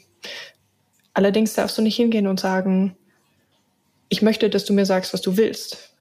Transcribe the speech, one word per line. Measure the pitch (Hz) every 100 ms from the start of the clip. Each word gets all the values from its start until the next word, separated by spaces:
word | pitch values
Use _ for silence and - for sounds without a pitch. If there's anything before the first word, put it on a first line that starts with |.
| _ _ - - - _ _ _ _ _ _
Allerdings | - 196 208 220
darfst | - 214 -
du |
nicht | 220 202
hingehen | 240 220 196
und | 190
sagen, | 190 190 190 190 196 - _ _ _ _ _ _ _ _ _ _ _
„Ich | 190
möchte, | 214 214 214
dass | 202
du | -
mir | 202 190
sagst, | 185 185
was | 185
du | 190 185
willst.“ | 220 - - - - _